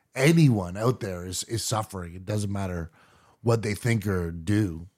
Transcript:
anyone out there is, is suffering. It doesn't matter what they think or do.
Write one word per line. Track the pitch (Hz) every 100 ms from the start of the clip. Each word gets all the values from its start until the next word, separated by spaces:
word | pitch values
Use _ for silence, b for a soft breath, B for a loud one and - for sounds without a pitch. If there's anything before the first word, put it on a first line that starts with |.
| _
anyone | 131 147 165 143 104 87 98
out | 120 110
there | 104 90 92
is, | 90
is | - 113
suffering. | - 110 110 95 85
It | 90
doesn't | 92 107 101
matter | 98 95 87 80 b b b b b
what | 113 117
they | 104
think | 98 120 110 101
or | 92 82
do. | 85 82 104 98 80 90